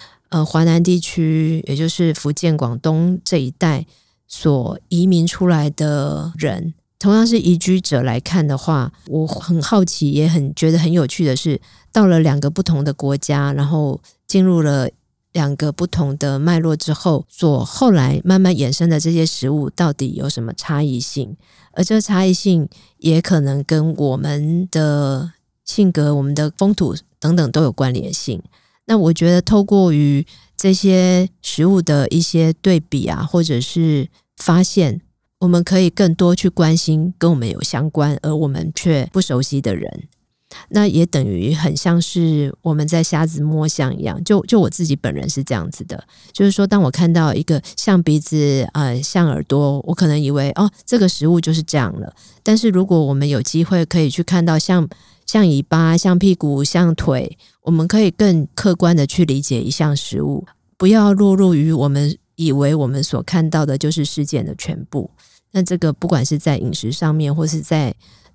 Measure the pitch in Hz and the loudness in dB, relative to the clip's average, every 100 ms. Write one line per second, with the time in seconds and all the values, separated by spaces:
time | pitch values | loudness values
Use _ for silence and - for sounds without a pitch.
0 | - _ - 165 156 160 165 165 175 180 | -20 _ -6 -4 0 2 2 2 2 0
1 | - - 160 160 160 160 - 143 160 - | -2 -2 -2 0 0 -2 -4 -4 -4 0
2 | 170 151 147 147 170 151 123 120 160 160 | -2 -2 -4 -2 0 0 -2 -4 -2 0
3 | 175 180 - 175 131 - 160 143 160 _ | 0 -2 -2 -4 -4 -2 -2 -2 -6 _
4 | _ _ - - 160 139 113 - - 170 | _ _ -18 -4 0 0 -2 -8 -4 0
5 | 185 175 175 - 180 160 147 151 151 147 | 2 2 0 0 0 2 0 -2 -2 -2
6 | 143 151 160 170 151 95 165 - _ - | -2 -4 -8 -6 -4 -4 -8 -10 _ -2
7 | 196 214 226 226 175 170 180 185 - 135 | 2 4 4 2 2 2 2 0 0 -2
8 | 127 117 - 180 151 131 - 151 120 - | -2 -4 -2 -2 0 -2 -2 -2 -2 -8
9 | - 160 156 - - 165 143 214 180 - | -6 -4 -4 -4 -2 -2 0 0 0 0
10 | 143 143 160 165 139 147 160 165 156 175 | -2 0 0 0 -2 -2 0 2 2 0
11 | 135 - 156 127 160 135 _ _ _ 220 | 0 -2 -2 -2 -2 -4 _ _ _ 2
12 | 196 165 160 139 143 170 185 151 147 139 | 4 4 2 0 -2 -2 -2 -2 -2 -4
13 | 139 139 - 143 143 143 143 156 147 - | -4 -4 -2 -2 -2 -2 -2 -2 -2 -6
14 | _ _ - 190 185 175 151 139 123 - | _ _ -2 2 4 4 2 0 -2 -8
15 | _ _ _ 170 143 143 202 175 175 - | _ _ _ -4 -2 -2 -4 -4 -4 -2
16 | 143 147 143 135 160 170 160 156 - 151 | -2 -2 -4 -2 0 2 0 -2 -2 -2
17 | 185 147 - - 165 135 135 - 262 180 | 0 -2 -4 -2 0 0 -2 0 4 4
18 | 127 147 175 190 185 160 135 143 170 156 | 2 0 2 4 4 2 -2 0 0 0
19 | 165 165 160 - 131 151 143 - 170 143 | 0 0 0 -2 -4 -2 -4 -2 -2 -2
20 | 135 - 135 123 113 - - 147 147 127 | -4 -4 -6 -6 -8 -8 -6 -2 -2 -4
21 | 123 - 117 - _ _ _ - 185 220 | -6 -8 -8 -10 _ _ _ -4 0 0
22 | 208 185 190 180 202 170 143 _ _ _ | 0 2 2 2 2 2 0 _ _ _
23 | 165 160 - 170 139 139 139 160 160 156 | 0 0 2 2 2 -2 0 0 0 0
24 | 143 131 143 147 151 170 185 160 151 147 | -2 -2 -2 -2 -2 -2 -2 0 0 0
25 | 139 135 165 - _ _ - - 196 165 | 0 -2 -6 -12 _ _ -6 0 2 2
26 | 147 147 139 147 151 - 196 214 165 - | 2 0 0 -2 -2 0 0 2 0 -4
27 | - - 151 170 135 151 147 - 131 123 | -12 -6 0 2 2 2 0 0 -2 -2
28 | 190 180 - 101 - _ _ _ - 226 | -6 -8 -8 -8 -10 _ _ _ 0 2
29 | 165 160 165 175 - 208 202 202 180 147 | 4 4 4 4 4 2 4 4 4 4
30 | 143 143 160 - _ - 196 190 196 185 | 2 2 -2 -10 _ -2 0 2 4 4
31 | 180 180 185 _ - - 170 190 170 147 | 4 2 0 _ -8 0 2 2 2 0
32 | 135 165 165 165 160 160 190 170 - 139 | 2 0 0 2 2 2 2 2 0 -4
33 | - 78 156 175 160 123 127 170 165 147 | -4 -4 -2 0 0 -2 -2 -2 0 0
34 | 139 _ _ - - 170 - 208 156 104 | -2 _ _ -6 2 2 2 2 0 -2
35 | - _ _ - 180 175 175 190 180 - | -10 _ _ -2 0 2 2 2 2 2
36 | 190 165 175 180 185 175 160 160 - 156 | 2 2 2 2 0 0 2 2 0 0
37 | 170 - 170 151 113 50 - - 151 156 | -2 0 0 0 -2 -6 -6 -4 -4 -2
38 | 143 143 151 151 151 139 160 - 175 151 | -2 -2 -4 -2 -2 -4 -6 -4 0 0
39 | 127 190 - 127 135 139 120 92 50 50 | 0 -2 -2 -2 -2 -4 -4 -4 -8 -12
40 | - _ _ _ _ - - 208 208 160 | -18 _ _ _ _ -20 -4 0 2 2
41 | 170 143 127 90 107 156 156 151 180 170 | 2 0 -2 -2 -2 -2 -2 -2 0 0
42 | - 180 165 151 143 - 165 151 151 165 | 0 0 0 0 -2 -4 -2 -2 0 0
43 | 160 151 160 160 151 156 156 - 131 - | 0 0 -2 -2 -2 0 -2 -2 -4 -4
44 | 131 - 170 208 - 226 151 - 160 139 | -6 -4 0 0 2 2 2 0 -2 -2
45 | 107 71 65 - 139 113 80 - - - | -4 -6 -6 -6 -4 -4 -6 -10 -12 -14
46 | - _ - - 196 190 196 202 147 135 | -16 _ -10 0 2 2 0 2 0 2
47 | 170 170 156 - 160 165 - - - 190 | 2 2 2 0 -2 -2 -4 -6 0 2
48 | 165 151 - 156 143 135 123 156 139 120 | 2 0 0 0 0 0 -2 -4 -2 -4
49 | 151 185 165 131 - 139 143 139 - 175 | -2 0 0 -2 -2 0 0 -2 -4 0
50 | 165 151 139 143 139 - 208 - - 240 | 2 2 0 -2 -2 -2 -2 -4 -2 0
51 | 185 - 151 170 160 160 156 147 110 - | 2 0 0 2 0 -2 -2 -2 -2 -6
52 | - - - _ - 220 226 180 190 170 | -12 -16 -20 _ 0 2 2 0 2 2
53 | 143 139 147 139 139 160 170 185 160 175 | 2 0 0 -2 -2 -2 0 0 0 0
54 | 151 151 170 180 170 156 - 180 156 - | 0 -2 -2 0 2 2 2 0 0 -6
55 | _ _ - 220 185 143 147 160 165 170 | _ _ -2 2 4 2 0 2 4 2
56 | 190 180 196 175 151 139 139 175 175 165 | 2 4 4 2 0 -2 -2 0 2 0
57 | - 131 127 - _ _ - 165 165 214 | -2 -2 -4 -12 _ _ -2 0 2 2
58 | 202 - 208 170 143 - 202 170 175 170 | 2 2 2 2 0 -2 0 2 4 4
59 | 139 - 165 135 147 123 - - 151 143 | 2 0 0 0 -2 -4 -4 -2 -2 -2
60 | - - 147 143 - _ _ - 185 220 | -4 -6 -4 -6 -8 _ _ 0 4 6
61 | 208 196 202 190 190 160 156 156 139 143 | 6 4 4 4 4 4 2 2 0 0
62 | 147 - _ - 160 139 143 156 131 135 | -2 -4 _ -4 -2 2 2 0 -2 -2
63 | 151 120 - 180 160 156 147 135 151 160 | -4 -4 -2 0 0 0 -2 -2 -2 -2
64 | 143 - 147 143 76 - - - - 143 | -4 -4 -4 -4 -6 -8 -8 -10 -8 -8
65 | - _ _ _ _ 190 180 180 160 - | -8 _ _ _ _ -4 -2 0 -2 -2
66 | 170 151 131 151 160 139 120 156 110 147 | -2 -2 0 -2 -2 -2 -4 -6 -6 -4
67 | 156 156 147 151 156 156 151 160 135 - | -2 -2 -2 -2 -2 -4 -4 -2 -2 -6
68 | _ _ _ | _ _ _